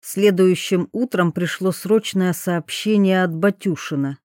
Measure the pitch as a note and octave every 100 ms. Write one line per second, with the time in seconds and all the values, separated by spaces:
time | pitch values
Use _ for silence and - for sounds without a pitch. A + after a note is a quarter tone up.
0 | - - G#3 F#3 F#3 F3+ - F#3 F3 -
1 | B3+ F3+ F3 E3 F3 - F#3 F3 F#3 A3
2 | - F#3+ F#3 E3+ - E3+ - - G#3+ G#3+
3 | G3 F#3 F#3 D#3+ G3 G3+ G3 D#3 - D3
4 | C#3 C#3